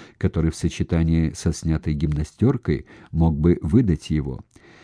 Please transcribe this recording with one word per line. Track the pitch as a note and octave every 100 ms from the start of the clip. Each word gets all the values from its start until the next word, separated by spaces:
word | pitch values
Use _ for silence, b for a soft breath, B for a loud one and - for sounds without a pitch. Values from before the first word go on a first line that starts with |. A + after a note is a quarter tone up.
| B B
который | - E2+ D#2+
в | -
сочетании | E2 - D#2+ E2+ E2 E2 D#2+ -
со | E2+
снятой | D#2+ D#2+ D#2 E2
гимнастёркой | D2 D2 D2 D2+ - A2+ C#3 - C2+ - B B
мог | E2 E2 D2
бы | E2 F2+
выдать | D#2+ G#2 A2+ D2+ -
его. | D2+ C#2 A#1+ - B B B